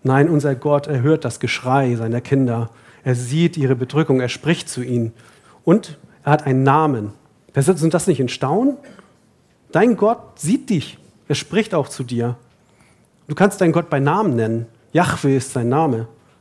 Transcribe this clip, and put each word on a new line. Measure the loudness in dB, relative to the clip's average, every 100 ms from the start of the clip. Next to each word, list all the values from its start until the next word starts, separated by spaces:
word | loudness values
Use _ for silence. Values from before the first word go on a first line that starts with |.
Nein, | 2 2 4
unser | 2 0 -2
Gott, | 0 0 0
er | -2
hört | 2 0
das | -2 -6
Geschrei | -6 -4 0 0 2 -2
seiner | -2 -4
Kinder. | 0 0 0 -2 -4 -8 -20 -8
Er | -2
sieht | -2 -2 0 0 0
ihre | 0 0
Bedrückung, | 0 -2 2 2
er | 0
spricht | -4 -2 -2 -4
zu | -10
ihnen. | -4 -2 -2 -8 -20 -20 _ -8
Und | 2 2 0 -20 -20 _
er | 0
hat | 0 2
einen | 0
Namen. | 2 2 2 -2 -6 -12 _ _ _
Versetzt | -2 0 2
uns | 0
das | 0 0
nicht | -2
in | -2
Staunen? | -4 -2 0 0 -2 -12 -20 _ _ _ _ _ _ _
Dein | 2 2 4
Gott | 0 0 -8 -10
sieht | -2 -2 0
dich. | -2 -2 -14 -20 _ _
Er | -6
spricht | -2 -2 0
auch | -2 -4
zu | -8
dir. | -6 -4 -4 -6 _ _ _ _ _ _ _ _ -12
Du | 2
kannst | 2 4
deinen | 2
Gott | 2 0
bei | 0
Namen | 2 2 0 0
nennen. | 0 -2 -6 _ _
Jahwe | 0 0 0 0 0
ist | -2
sein | -4 0
Name. | 0 0 -2 -6 -14 _ _